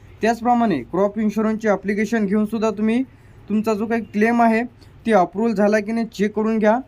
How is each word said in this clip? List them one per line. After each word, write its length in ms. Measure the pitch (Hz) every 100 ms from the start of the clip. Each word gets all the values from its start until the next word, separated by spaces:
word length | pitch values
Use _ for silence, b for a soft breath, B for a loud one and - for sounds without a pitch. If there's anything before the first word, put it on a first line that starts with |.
| B B
त्याचप्रमाणे 580 | 214 233 226 240 233 151
क्रॉप 400 | 117 170 202 208
इन्शुरन्सचे 500 | 214 208 220 220 214
ॲप्लिकेशन 560 | 196 190 208 214 233 208
घेऊन 200 | 214 214
सुद्धा 240 | 226 220
तुम्ही 340 | 214 220 233 269 b b b -
तुमचा 240 | 214 214
जो 120 | 214 226
काही 160 | 233
क्लेम 400 | 220 202 226 240
आहे, 220 | 233 220 247 - B B -
ती 60 |
अप्रूव्हल 420 | 214 175 190 233
झाला 260 | 202 208 214
की 120 | 208
नाही 140 | 226 226
चेक 300 | - 208 214
करून 220 | 220 220
घ्या, 220 | 208 233